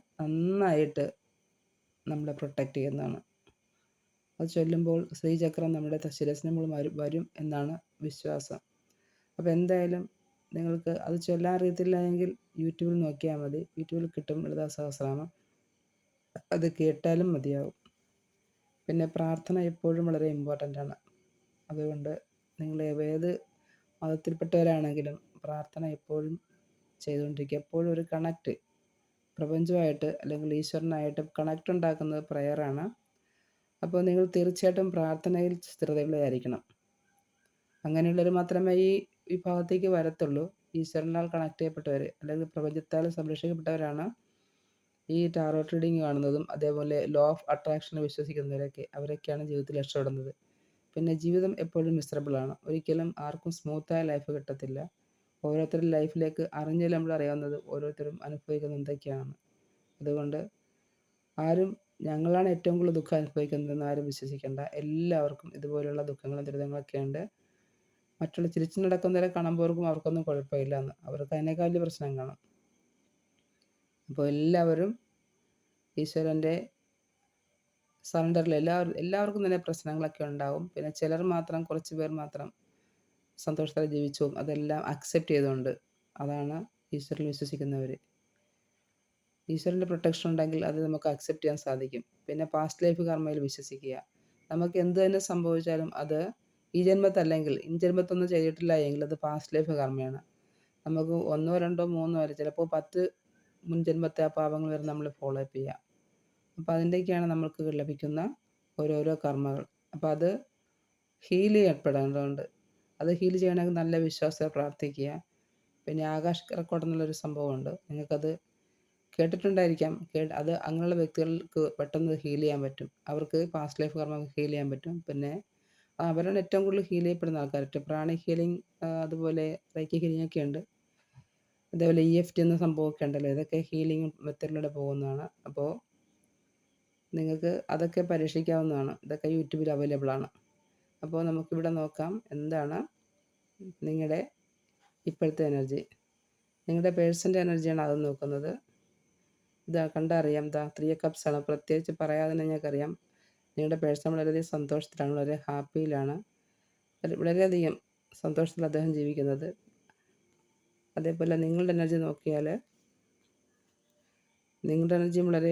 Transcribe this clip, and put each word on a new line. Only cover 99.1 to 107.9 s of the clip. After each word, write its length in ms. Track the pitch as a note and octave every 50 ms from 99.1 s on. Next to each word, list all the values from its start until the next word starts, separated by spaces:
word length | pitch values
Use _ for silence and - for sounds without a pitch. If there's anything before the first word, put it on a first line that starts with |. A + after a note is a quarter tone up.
| D#3+ D3+
പാസ്റ്റ് 340 | - D3+ D3+ D3+ - - -
ലൈഫ് 200 | D#3 D#3 D#3+ D#3
കർമ്മയാണ്. 420 | D3 C3+ C3+ C3+ C3+ C3 C3 C3 C#3 - _ _ _ _ _ _ _ _ _ _ _ _
നമുക്ക് 300 | D3+ D#3+ D#3 D#3 D#3+ E3+ E3+ -
ഒന്നോ 260 | D#3+ D3+ D3+ D#3 E3 F3
രണ്ടോ 280 | F3+ E3+ F3 F3+ E3+ F3
മൂന്നോ 300 | F3 E3+ E3 D#3+ D#3+ E3+ D#3+
അല്ല 140 | D#3 D3+ D3
ചിലപ്പോൾ 340 | - D3 D3+ - - E3 E3
പത്ത് 300 | - D#3 D3 - - F3+ F3+ - - _ _ _ _ _ _ _ _ _ -
മുൻ 160 | E3+ E3 E3+ E3
ജന്മത്തെ 380 | E3 D#3+ D#3+ E3 D#3 D#3+ - D#3
ആ 40 |
പാപങ്ങൾ 420 | D#3 D#3 D#3+ D#3 D3+ D3+ D#3 D#3 D#3
വരെ 140 | D#3 D3 D3+
നമ്മൾ 180 | D3+ D3 D3+ D3 D3
ഫോളോ 300 | C#3+ _ C#3 C#3 C3+ C3+
അപ്പ് 140 | C3+ C3+ _
ചെയ്യുക. 180 | C3+ C3+ C#3 - - _ _ _ _ _ _ _ _ _ _ _ _ _ _ _
അപ്പോൾ 140 | - D#3+ E3+ E3
അതിൻ്റെയൊക്കെയാണ് 520 | E3 E3 E3+ F3+ F3+ F3+ F#3 F3+ F3 E3+
നമ്മൾക്ക് 440 | E3+ D#3+ D#3+ D#3+ D#3 - - D#3 D#3 D3+
ലഭിക്കുന്ന 480 | D3 C#3+ D3+